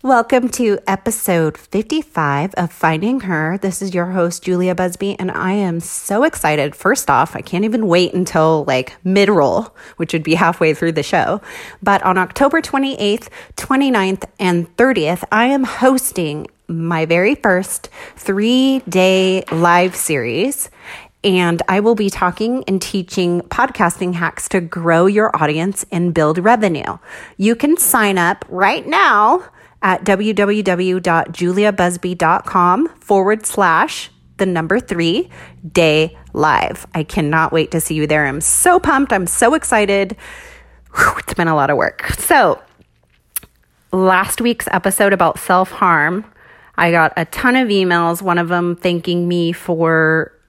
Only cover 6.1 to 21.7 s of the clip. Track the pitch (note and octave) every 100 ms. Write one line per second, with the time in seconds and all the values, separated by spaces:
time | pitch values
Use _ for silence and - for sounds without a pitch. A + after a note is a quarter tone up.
6.1 | G3+ D#4 - D#3 D3+ C#3+ - - C#4 -
7.1 | B2+ D3+ - - F3 A3 A3+ G#3+ F3 F3
8.1 | - F3+ E3 D#3+ D#3+ C#3+ C3 C3 - F3+
9.1 | F#3+ G3+ F#3+ C#3 F2+ A3+ - - - E3+
10.1 | E3 D#3 D#3+ E3+ E3+ D#3+ D3+ E3 D#3+ C#3
11.1 | F3+ - G3+ - - - - G3 G3+ F#3
12.1 | F#3 F3+ - C#4 E4 D4+ C#4 C#4 - G3+
13.1 | A3 - - - - - C4+ C#4 A#3 F#3+
14.1 | F#3+ - - F#3+ F3 E3+ - B3+ G#3+ D3+
15.1 | F3 - G#3+ A#3+ C#4 B3+ - C4 C4 -
16.1 | - D#3+ D3+ - _ - E3 E3 E3 D#3+
17.1 | E3+ G3+ C#4+ G#3 F3+ F#3+ - - - -
18.1 | - - G3 G#3+ B3+ C4 C4+ G#3+ F#3 F#3
19.1 | F#3+ F#3+ F#3 - E3 F3 F3 F#3 F#3 -
20.1 | D3 A#2 A#2 B3+ - - _ - - -
21.1 | _ G3+ F#3 F3 E3+ -